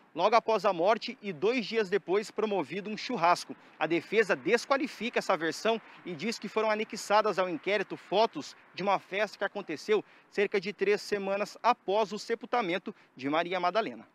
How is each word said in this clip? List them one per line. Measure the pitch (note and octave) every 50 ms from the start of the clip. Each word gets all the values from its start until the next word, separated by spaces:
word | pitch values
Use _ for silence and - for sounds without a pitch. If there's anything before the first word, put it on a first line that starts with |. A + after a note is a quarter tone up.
| _ _
logo | - D#3 F3+ G#3+ A3
após | A3 - - A3 G3 E3+
a | G#3+
morte | F3+ E3 E3+ G3+ A#3 A3+ - B3 A3+ -
e | G#3+ G3+
dois | F3 C#3 D#3+ G#3+ B3+ C4 G3
dias | D#3+ G#3+ A3+ G#3+ F3
depois | G3+ F#3+ - E3 F#3 G#3 G#3+ -
promovido | - - G#3+ G#3+ G3+ F#3 D3+ - E3 G3+ F3+ G#3+
um | G#3+
churrasco. | - - - B3+ F3+ E3 F3 E3+ - - - C3+ - - - - -
A | -
defesa | - E3+ E3 - - G3 A3 A3 F3 F#3+
desqualifica | C#3 B2 F3+ A3+ A3+ - - C#4 C#4 D4+ - - - G#3 A#3+ - A3
essa | - - F#3+
versão | D3+ D#3+ D#3+ C#3+ - - A3 A3+ G#3+ - - - - -
e | F3
diz | F3+ C#3 F3 A#3 A3 -
que | - G3
foram | - A3 A3 A3
anexadas | G#3+ G#3+ A3 - - G3+ - - G3+ G#3+ G#3+ G#3+ F3 G3
ao | F#3 F#3
inquérito | E3+ C#3+ - F#3+ G3+ G#3 F3+ - E3+
fotos | C#3+ - - F3 G3+ A3+ A3 - D3+ B2+ - - - - - -
de | -
uma | F3+ G3+ F#3+ D#3+
festa | - - F3+ G3+ G#3+ G3 - -
que | G#3
aconteceu | G3 - G3+ F#3+ - D#3 - - - G#3+ F#3+ - - - - - _
cerca | - G3 G#3 F#3+ - G3+
de | E3 G#3
três | F#3+ - G3 G3 G#3 F#3+
semanas | - - G#3 G3+ G3 G3 G3 G3+ G3+ - - -
após | - A3 B3 - - F#3 F#3+ G#3+ A3 F#3
o | G#3+ G3+
sepultamento | - - A3+ - B3+ - - A#3+ A3+ E3+ E3+ F#3+ - A3+ - _ - _ _
de | - B2+ C#3+
Maria | D3+ E3 F3 F3 F#3+ F3+
Madalena. | F3 F3+ F3+ A3 A3 C#3 A#2 A2+ - -